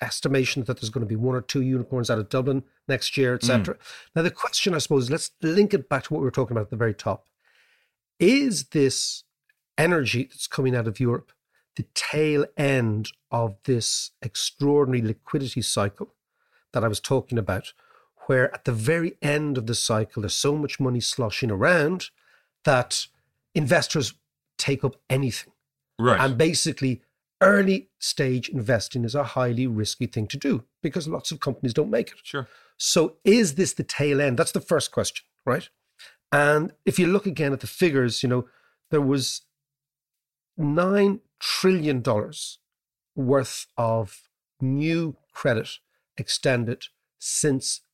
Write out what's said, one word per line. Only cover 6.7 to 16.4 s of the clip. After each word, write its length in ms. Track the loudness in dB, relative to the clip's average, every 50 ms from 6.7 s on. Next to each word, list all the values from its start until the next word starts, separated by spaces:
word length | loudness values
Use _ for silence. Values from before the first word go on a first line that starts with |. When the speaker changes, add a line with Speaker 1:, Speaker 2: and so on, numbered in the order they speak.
Speaker 1:
the 60 | -4
very 180 | -2 -2 -2 -2
top. 320 | -2 -4 -4 -6 -6 _ _ _ _ _ _ _ _ _ _ _ _ _ _ _ _ _ _ _ 2
Is 460 | 4 6 6 6 4 2 -2 -2 -4 -2
this 540 | 0 2 2 2 2 0 -4 -6 -6 -10 -14 _ _ _ _ _ _ _ _ _ _ 0
energy 460 | 2 2 2 2 2 0 0 -2 -4
that's 220 | -6 -8 -12 -12
coming 280 | -8 -4 -2 0 0 0
out 140 | 0 -2 -2
of 100 | -2 0
Europe 340 | 0 0 0 -2 -4 _ _ _ _ _ _ _ _ _ _
the 80 | -10 -10 -8 -8
tail 520 | -8 -6 -4 0 0 2 2 2 2 0 0 -2
end 540 | 0 0 2 2 2 2 0 0 -2 -4 -8 -12 _ _ _
of 260 | -2 -2 -2 -2 -4 -4 -2
this 480 | 0 0 0 0 -2 -4 -4 -6 -8 -10 _ -12
extraordinary 800 | -10 -6 -6 -6 -6 -4 -2 0 2 4 4 4 2 2 0 0
liquidity 580 | -2 -2 -6 _ -6 -4 -4 -4 -4 -4 -4
cycle 540 | -4 -2 -2 -2 -2 -2 -4 -8 -12 -16 _ _ _ _ _ _